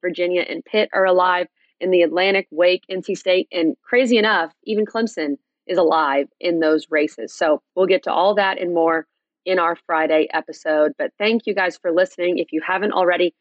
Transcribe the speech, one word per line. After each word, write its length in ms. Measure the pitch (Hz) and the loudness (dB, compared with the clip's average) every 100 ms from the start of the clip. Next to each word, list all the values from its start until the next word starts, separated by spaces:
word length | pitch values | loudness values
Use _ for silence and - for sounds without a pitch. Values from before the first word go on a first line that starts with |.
Virginia 400 | 185 170 175 180 | -8 -4 -2 -2
and 200 | - 165 - | -4 -10 -6
Pitt 240 | 214 208 | -2 -2
are 140 | - 190 | 0 2
alive 400 | 180 185 180 180 _ _ _ | 4 2 0 -4 _ _ _
in 120 | 180 | 0
the 100 | 180 | 2
Atlantic, 460 | 165 165 190 196 185 | 2 2 0 0 -4
Wake, 340 | 151 180 185 _ | 0 2 2 _
N 140 | 190 | -10
C 120 | - | -8
State, 340 | 185 190 185 - | -6 0 0 0
and 240 | 175 165 - | -2 -2 -2
crazy 340 | - 247 254 233 | -2 0 2 2
enough, 360 | 214 196 165 _ | 2 0 -2 _
even 220 | - 214 208 | -6 -4 -2
Clemson 500 | 226 226 - 151 139 _ _ - | -2 -4 -4 -6 -6 _ _ -4
is 100 | 180 | 0
alive 500 | 165 160 151 139 143 _ | 2 2 2 0 -4 _
in 200 | 175 170 | -4 0
those 260 | 156 156 - | 2 0 0
races. 440 | 156 147 - 110 | -2 -2 -4 -14
So 260 | - 165 147 _ | -4 -2 -2 _
we'll 120 | - 185 | -2 2
get 160 | 185 | 0
to 80 | - | 0
all 220 | - 190 | 0 2
that 240 | 208 196 190 | 2 0 -2
and 140 | 175 | -4
more 340 | 170 165 160 156 _ _ _ - | 0 2 0 -4 _ _ _ -4
in 120 | 185 | 0
our 180 | 170 170 - | 0 -2 -4
Friday 420 | 165 156 156 156 | -2 2 2 0
episode. 600 | 160 156 156 160 156 151 147 | -4 -8 -10 -2 2 2 0
But 140 | - _ | -8 _
thank 280 | 208 226 - | -2 0 -2
you 80 | |
guys 240 | 190 185 - | -2 -2 -2
for 140 | 180 | -2
listening. 460 | 170 180 - 175 165 | 0 0 0 -2 -2
If 140 | 127 | -4
you 80 | 156 | -4
haven't 320 | 156 185 208 | -4 -2 -2
already 420 | - 180 175 180 _ | 0 0 2 0 _